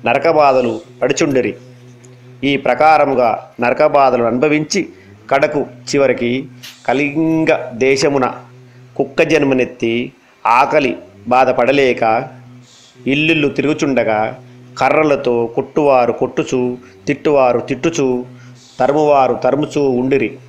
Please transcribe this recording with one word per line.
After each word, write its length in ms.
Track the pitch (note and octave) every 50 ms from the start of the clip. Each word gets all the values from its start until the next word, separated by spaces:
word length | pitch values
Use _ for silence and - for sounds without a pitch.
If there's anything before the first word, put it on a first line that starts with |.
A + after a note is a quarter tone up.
| B2
నరకబాధలు 760 | A#2+ - C#3+ - E3 D#3+ D#3 D3 C#3 C3 C3 B2 A#2 A2+ A2 - - - -
పడుచుండిరి. 520 | - - - - E3+ D3+ C3+ C3 A#2 G#2+ - - - - - - - - - - - - - - - - - - -
ఈ 120 | C#3 C#3+
ప్రకారముగా 920 | C3+ - C3 B2 C3+ D3+ D#3 D#3 D3+ D3 C#3 C3+ B2 B2 A2+ G#2 - - - - -
నరకబాధలు 640 | A#2+ A#2+ B2+ - D3+ D3+ C#3+ C#3+ C#3 C3 B2 A#2+ A#2
అనుభవించి, 640 | A#2 A2 B2+ C#3 D#3 D3 D3+ D#3 D3+ - G3 D#3+ - - - - - - - - -
కడకు 300 | C3 C#3 D3+ D3 D3 D3
చివరికి 880 | B2+ - - - - - - C#3+ C#3 B2+ B2 - A#2+ A#2+ A#2+ C3 C3+ - - - - - - - -
కళింగ 600 | - B2 C3+ D3 C#3+ C#3+ D#3 D#3+ D#3+ D#3+ D#3+ D#3+ D#3+ D#3 - - - A#2+
దేశమున 580 | A2 B2+ C3 C3+ C3+ C#3+ D3+ C#3 C3+ B2+ A2+ - - - - - - - - - - - - -
కుక్క 260 | - C#3 B2+ - -
జన్మనెత్తి, 920 | D#3+ D#3 D#3 D3+ C#3+ C3+ C3+ B2+ B2 - - - - A#2 A2+ A#2 B2 C#3 - _ _ _ _ _ _
ఆకలి 500 | A2 A#2 B2 C#3 - - D#3 C#3+ B2 - - - - - - G2+ A2+
బాధ 220 | B2+ B2+ C3 B2+
పడలేక 760 | B2+ - A#2+ B2 C#3 C#3+ C#3 B2+ A#2+ B2 A#2+ A2+ A2 A#2 A#2 A#2+ - - - - - - - - - - - - _ - B2
ఇల్లిల్లు 420 | B2 C3+ C#3+ D#3 D#3+ E3 D#3 D3 C#3+
తిరుగుచుండగా, 920 | C#3 - C3+ C#3+ D#3 D3+ D#3+ C#3+ C3+ B2 A#2 G#2+ A2 G#2+ A2 A#2 - - - - - - - - - -
కర్రలతో 680 | C3 C3 C#3 D3+ D#3 D3+ C#3+ C3 - B2 A#2+ A#2 A#2
కొట్టువారు 680 | A2+ A#2 - C3 - - D#3+ D3+ C#3+ C3+ B2+ A#2+ A#2+
కొట్టుచు, 680 | A2+ - C3+ B2 - - D3+ - - B2+ B2 B2 B2 B2 - - - - -
తిట్టువారు 540 | - D3 C#3+ - D#3 D3 C#3 C3 B2 A#2+ A#2+
తిట్టుచు, 640 | A2 - C#3+ B2 B2+ E3+ E3 - C#3 C3 B2 B2 B2 - - - - - - - - - - -
తరుమువారు 540 | B2+ B2+ C#3+ D3+ D3+ D3 C#3+ C#3 C3 B2 A#2+ - -
తరుముచూ 460 | B2+ B2 C#3+ D3+ C#3 - D3+ C#3+ C3+
ఉండిరి. 480 | B2+ A#2+ B2+ C3 C#3 C3+ A#2 G#2 - - -